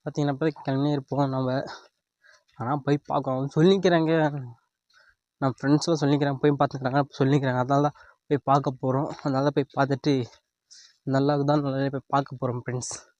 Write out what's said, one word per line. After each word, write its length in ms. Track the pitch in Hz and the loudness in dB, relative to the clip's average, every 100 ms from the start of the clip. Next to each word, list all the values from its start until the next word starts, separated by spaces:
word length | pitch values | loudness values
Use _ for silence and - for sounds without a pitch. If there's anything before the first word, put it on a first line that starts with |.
பார்த்தீங்கன்னா, 320 | 151 147 143 | -6 -2 -2
இப்போதைக்கு 280 | 135 160 147 | 0 -4 -4
கிளம்பி 240 | - 135 147 | -4 0 0
இருப்போம் 360 | 143 135 131 139 | -2 -4 -2 -2
நம்ம. 140 | 131 127 131 - - _ _ _ _ _ _ _ - | 0 -2 -4 -6 -14 _ _ _ _ _ _ _ -10
ஆனால் 220 | 117 147 139 | -6 -4 0
போய் 100 | 147 - | -2 0
பார்க்குறோம். 420 | 143 139 131 139 | -4 -2 -4 -2
சொல்லிக்கிறாங்க, 560 | 156 175 196 185 170 160 165 151 143 123 117 _ _ _ _ _ _ _ _ | 4 4 4 4 2 2 2 0 -2 -12 -16 _ _ _ _ _ _ _ _
நம்ம 140 | 135 - | -2 0
ஃப்ரெண்ட்ஸும் 420 | 139 147 - 160 | 0 2 2 0
சொல்லிக்கிறாங்க, 360 | 143 143 143 135 | 2 2 0 2
போய் 160 | 147 143 | 0 2
பார்த்துக்கிறாங்க, 420 | 139 135 127 139 139 - | 0 0 -2 0 -2 0
சொல்லிக்கிறாங்க. 420 | 135 143 131 127 | 2 2 2 -2
அதனால 200 | 127 139 147 | 2 2 2
தான் 100 | - - _ _ | -4 -20 _ _
போய் 180 | 143 - | -2 2
பார்க்க 300 | 139 139 131 | 2 2 -4
போகிறோம். 260 | 131 131 156 - | -2 -2 -2 -6
அதனால 220 | 151 131 143 | -2 0 0
தான் 100 | 143 | 0
போய் 160 | 135 - | -2 -2
பார்த்துட்டு 360 | 135 135 151 135 117 _ _ _ _ - - _ - | -2 0 0 0 -2 _ _ _ _ -20 -20 _ -2
நல்லா 160 | 135 139 | 0 2
இருக்குதா, 220 | 147 143 147 | 0 2 0
நல்லா 260 | 143 135 139 135 | 0 -2 -4 -6
போய் 140 | _ | _
பார்க்க 260 | 139 139 127 | -2 -2 -6
போகிறோம் 220 | 127 123 | -6 -4
ஃப்ரெண்ட்ஸ். 300 | 123 123 - - - | -6 -8 -8 -12 -16